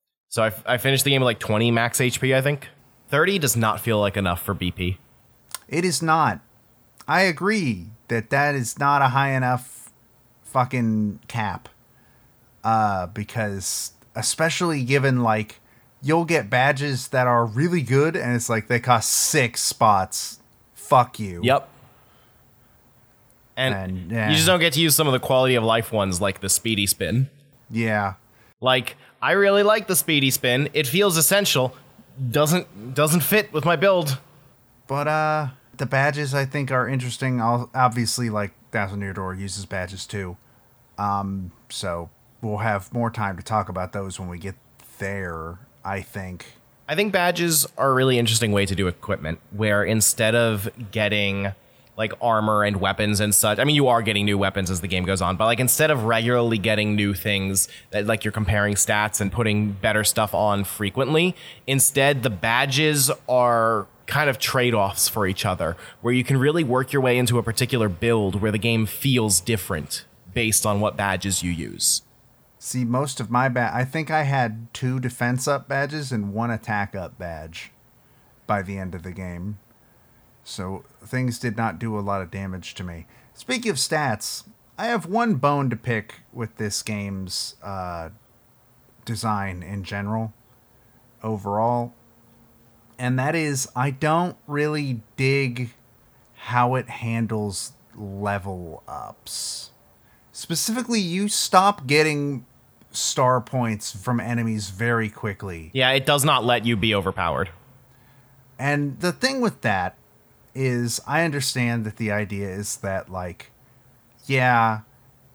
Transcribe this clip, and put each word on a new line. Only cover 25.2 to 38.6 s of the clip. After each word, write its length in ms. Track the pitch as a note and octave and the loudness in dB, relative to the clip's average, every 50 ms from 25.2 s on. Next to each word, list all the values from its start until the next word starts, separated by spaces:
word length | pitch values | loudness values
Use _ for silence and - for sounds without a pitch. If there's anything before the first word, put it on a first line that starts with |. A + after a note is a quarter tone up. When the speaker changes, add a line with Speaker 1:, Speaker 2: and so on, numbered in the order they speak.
| - - C3+ C3 C3 C3 B2+ | 2 2 4 4 4 4 4
Speaker 1:
of 80 | A#2 A2 | 4 4
life 280 | A2+ A2+ A#2 G#2+ - | 4 2 2 2 0
ones 300 | A2+ A2 G2 F#2+ F#2 F2 | 0 0 0 0 0 0
like 180 | G#2 G2 F#2+ - | 0 -2 -2 -2
the 100 | - F#2+ | -2 -2
speedy 360 | - - - A2+ A2+ G2+ G2+ | -2 0 0 0 0 2 0
spin. 440 | G2 - - - E2 G2 C3 C3+ - - - _ _ _ _ _ - | 0 0 -2 -2 0 0 0 0 -2 -4 -12 _ _ _ _ _ -8
Speaker 2:
Yeah. 440 | A2+ A2+ A#2 A2 G#2+ G#2 G2+ G2 F#2+ - _ _ _ _ _ _ _ - | -4 -2 0 0 2 0 0 -2 -4 -8 _ _ _ _ _ _ _ -4
Speaker 1:
Like, 340 | A#2 B2+ B2+ C3 A#2 - - - - - _ - | 0 2 2 2 0 -4 -10 -16 -20 -20 _ -4
I 100 | - C3+ | 0 2
really 320 | E3+ G3 G3+ G3 G3 G3+ G3+ | 2 4 4 4 4 4 4
like 240 | G3+ G#3+ A3+ G3 | 4 2 2 0
the 80 | - F#3 | 0 -2
speedy 340 | - - - D#3+ C#3+ C3+ C3 | 0 0 2 2 2 2 2
spin. 400 | - - - B2+ A#2+ C3 D3 - - | 2 2 0 2 2 2 0 0 0
It 140 | C#3+ D#3 | -2 -2
feels 300 | B2 C3+ F#3 G3+ G3+ E3 | 0 2 2 2 2 2
essential. 580 | D#3+ D#3 - F#3+ G3+ G#3 - - C#3 B2+ B2 - - - - - - - - - C3+ C3+ A#2+ | 2 2 2 2 2 2 2 2 2 0 0 -2 -8 -20 -20 -20 -20 -20 -18 -10 -8 -4 0
Doesn't, 640 | A2 D3 D3+ D3+ F3 F3+ - - - G2 G#2+ B2 C3 | 2 2 4 4 2 0 0 -4 -12 -16 -14 -6 -2
doesn't 280 | C#3 D3+ D#3 D#3 F3+ | 0 2 4 4 2
fit 300 | C#3 - G3 G#3+ G#3 - | 2 4 2 2 2 0
with 140 | - D#3 B2 | -2 0 2
my 100 | E3+ E3+ | 2 2
build. 440 | D3+ F#3+ G3+ F#3+ F3+ E3 C#3+ C3 B2+ - - - - - - _ _ _ _ _ _ _ | 4 4 4 4 4 2 0 -4 -6 -8 -14 -20 -20 -20 -20 _ _ _ _ _ _ _
Speaker 2:
But, 200 | - C3+ C#3 C#3+ | -6 -4 -2 0
uh, 400 | D3+ D3+ D#3 D#3 D#3 D#3 D#3 D3+ C3 - - _ _ - | 0 0 0 2 0 0 0 -2 -4 -8 -12 _ _ -10
the 80 | - C#3 | -8 -4
badges 480 | B2 C#3+ C3+ C3+ D3+ C#3+ D3 D3+ C3+ C3+ | 0 2 2 2 2 2 0 -2 -2 0
I 100 | C#3+ C3+ | 0 0
think 240 | C3+ - D3 C#3 B2+ | 0 -2 -4 -2 0
are 180 | C3+ B2+ B2 | 0 0 0
interesting. 540 | A2 C3+ C3 B2 A#2+ A#2 - C3+ C3 B2+ B2 | 0 0 -2 -2 -4 -4 -2 -2 0 0 2
I'll, 300 | A2 A#2 A#2+ A#2+ B2 - - | 2 2 2 0 0 -2 0
obviously, 560 | C3 B2+ B2 A2+ B2 A#2 A2 - - B2 A2+ | 2 2 4 4 2 0 0 0 -2 -2 -2
like, 220 | G#2+ G#2 G#2 F#2+ - _ | -2 -2 -2 -4 -6 _